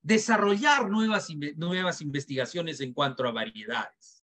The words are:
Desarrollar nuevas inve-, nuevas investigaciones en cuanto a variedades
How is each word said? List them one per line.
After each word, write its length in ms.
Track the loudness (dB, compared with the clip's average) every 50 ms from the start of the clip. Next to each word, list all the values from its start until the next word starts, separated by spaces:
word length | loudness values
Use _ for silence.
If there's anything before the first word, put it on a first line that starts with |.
Desarrollar 880 | _ 4 2 2 4 4 2 4 4 4 2 4 6 4 4 4 4 0
nuevas 400 | 2 2 2 2 2 0 -2 -4
inve-, 260 | -8 -6 -6 -8 -6
nuevas 440 | -4 -4 -2 0 0 0 0 -2 -2
investigaciones 800 | -6 -4 -4 -4 -4 -4 -2 -2 -2 -2 -2 -6 -6 -6 -6 -6
en 120 | -6 -8 -2
cuanto 320 | 0 0 0 0 0 -2
a 80 | -2 -2
variedades 920 | -2 -6 -6 -8 -12 -10 -6 -4 -4 -4 -6 _ _ -20 -20 -20 _ _ _ _